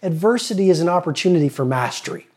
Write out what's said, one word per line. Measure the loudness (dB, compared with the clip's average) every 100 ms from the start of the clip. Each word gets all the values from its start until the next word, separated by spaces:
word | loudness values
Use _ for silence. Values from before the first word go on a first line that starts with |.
adversity | -4 0 0 0 -2 0 2
is | 2
an | 2
opportunity | 0 -2 -2 2 4 2
for | 0 -2
mastery | 0 -2 -6 -10 -12 _